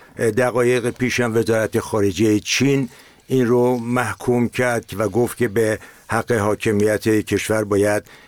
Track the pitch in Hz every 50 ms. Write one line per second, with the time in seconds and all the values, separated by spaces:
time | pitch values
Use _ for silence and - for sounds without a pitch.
0 | - - - - 117 113 107 123 123 123 107 127 120 123 127 123 113 120 - -
1 | 127 120 - - 123 117 110 117 110 107 113 110 110 101 - 113 - - - 110
2 | 101 101 87 87 113 107 107 104 - - - - 127 139 139 139 131 117 - -
3 | - - - _ _ - 135 131 123 113 123 123 123 123 127 120 117 117 120 123
4 | 120 104 98 - - 123 123 120 120 107 - - 127 123 120 113 - - 98 98
5 | 110 101 95 117 123 110 - - 120 113 98 113 110 107 107 101 - - - -
6 | - - 110 113 107 - 120 110 101 107 104 - - 113 107 101 104 107 107 98
7 | - 113 107 107 95 - 104 95 - - 107 110 107 98 104 101 101 104 104 104
8 | - - - - -